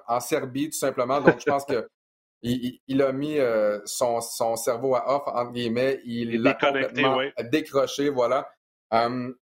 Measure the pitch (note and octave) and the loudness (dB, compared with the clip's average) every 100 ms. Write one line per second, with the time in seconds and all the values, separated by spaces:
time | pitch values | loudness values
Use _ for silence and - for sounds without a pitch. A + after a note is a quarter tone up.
0 | - B2 - D3 C3 C3 D3+ - C3+ B2+ | -2 -2 0 -2 0 -4 -4 -2 -2 0
1 | B2 C#3+ C3+ C#3 - C#3 - A#2+ - _ | 0 2 0 -2 -2 -2 -2 -4 -4 _
2 | _ _ _ _ A#2 B2 B2 - - C3+ | _ _ _ _ -4 -4 -4 -8 -2 0
3 | C3+ C3+ D3 D3+ B2 A2 G#2+ G#2 - - | 2 0 -2 0 2 2 2 -2 -6 -2
4 | B2 A#2 A#2 - A2+ A2+ - A#2 C3+ B2 | 0 0 -4 -2 -2 0 -2 0 2 0
5 | B2 C#3+ - A#2+ A#2+ A#2+ A#2 A#2+ C3+ C3+ | 2 0 0 -4 -2 -2 -2 0 0 -2
6 | A#2+ A#2 A#2 A#2 A#2+ - D3 C3+ C3 B2 | -4 -6 -2 2 2 4 2 2 0 2
7 | C3 C3 C#3 - A#2 D3+ D3+ C#3 B2+ - | 2 2 0 -4 0 0 2 0 0 0
8 | C#3+ B2+ A#2 C3+ - _ _ _ - A2+ | 0 2 2 2 -2 _ _ _ 0 2
9 | A#2+ B2+ B2 - | 2 0 -6 -10